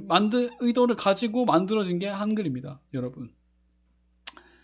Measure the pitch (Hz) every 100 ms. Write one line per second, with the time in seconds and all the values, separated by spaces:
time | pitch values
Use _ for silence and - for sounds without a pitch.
0 | 196 170 214 247 240 - 240 240 247 226
1 | 202 196 233 240 233 156 185 220 185 175
2 | 196 196 214 214 175 127 143 139 _ 135
3 | 123 131 117 _ _ _ _ _ _ _
4 | _ _ - - - _